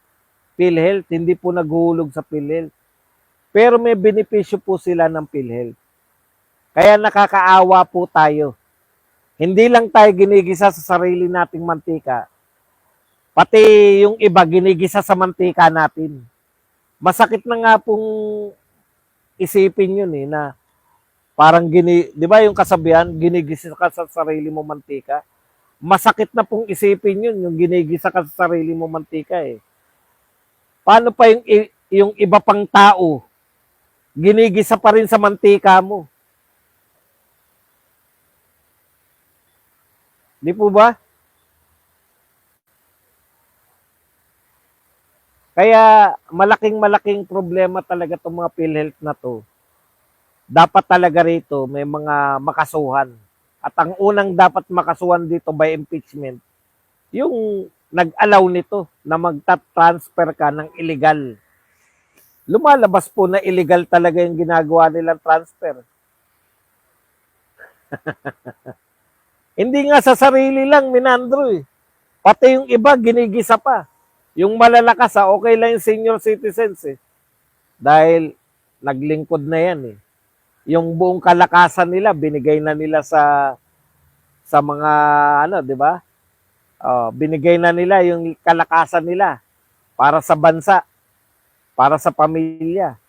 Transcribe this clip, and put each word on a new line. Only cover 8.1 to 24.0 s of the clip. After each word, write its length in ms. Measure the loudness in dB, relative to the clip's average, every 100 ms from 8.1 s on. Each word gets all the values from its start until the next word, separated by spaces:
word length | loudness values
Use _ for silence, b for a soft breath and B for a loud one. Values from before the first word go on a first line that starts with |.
| 0 2 0 -4 -8 _ _ _ _ _ _ _ -6
Hindi 320 | -2 2 4
lang 160 | 4 4
tayo 240 | 6 6
ginigisa 580 | 4 4 4 2 0 0
sa 120 | -2
sarili 480 | -4 -2 -2 -2 -2
nating 320 | -2 -4 -6
mantika, 640 | -8 -8 -8 -10 -6 -8 -8 _ _ _ _ _ _ _ _ _ _
pati 300 | 0 2 6 6 6 6 6
yung 160 | 2 2
iba 240 | 2 2
ginigisa 560 | 2 2 0 0 -2 -4
sa 160 | -2 -2
mantika 560 | -2 -2 -4 2 2
natin. 560 | 2 -2 -4 -12 -12 -20 _ _ _ _ _ _ _
Masakit 480 | -4 0 -2 -2 -6
na 80 | -4
nga 100 | 0 0
pong 240 | 0 -6 -6 -8 -8 -10 -12 -18 _ _ _ _ _ _ _ _
isipin 640 | -4 0 0 0 -2 -2
yun 80 | -6
eh, 160 | -8 -8
na 320 | -8 -8 -12 _ _ _ _ _ _ _ 2
parang 320 | 4 4 2
gini-, 400 | 0 2 0 0
di 160 | -4 2
ba 160 | 4
yung 80 | 4
kasabihan, 560 | 2 0 0 2 2 2 -2
ginigisa 560 | -2 -2 -6 -10 -14 -6
ka 80 | -6
sa 160 | -6